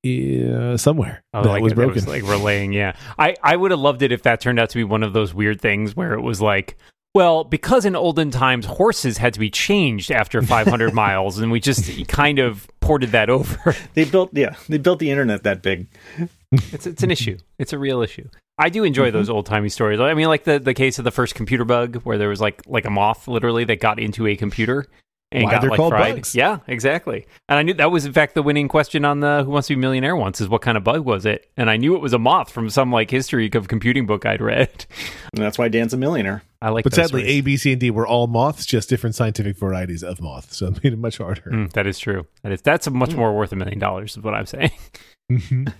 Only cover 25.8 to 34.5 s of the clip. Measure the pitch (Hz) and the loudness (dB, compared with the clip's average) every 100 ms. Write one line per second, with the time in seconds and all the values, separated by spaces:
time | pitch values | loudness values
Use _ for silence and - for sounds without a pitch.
25.8 | 165 110 110 117 - - - 190 - 123 | 4 4 2 -2 -4 2 2 0 -6 -2
26.8 | 131 165 160 101 - _ - 143 160 175 | 0 0 -4 -8 -10 _ 0 0 2 2
27.8 | 151 175 143 139 151 - 147 147 143 156 | 2 2 2 2 2 2 2 2 2 0
28.8 | 147 156 143 143 147 147 135 143 135 139 | 0 0 0 2 2 2 2 -2 0 0
29.8 | 131 131 135 175 98 - 98 110 - 110 | 2 0 0 0 -2 -4 -2 0 2 0
30.8 | 98 151 131 101 104 107 _ - 113 110 | 0 0 0 0 0 -4 _ -2 0 2
31.8 | 135 180 143 117 120 175 131 - 113 117 | 2 2 2 2 4 2 0 -6 -2 0
32.8 | 127 120 110 127 131 127 110 117 101 113 | 2 2 2 -2 0 -2 0 -2 -2 -2
33.8 | 110 127 110 104 107 104 110 | 0 0 0 -2 0 -2 0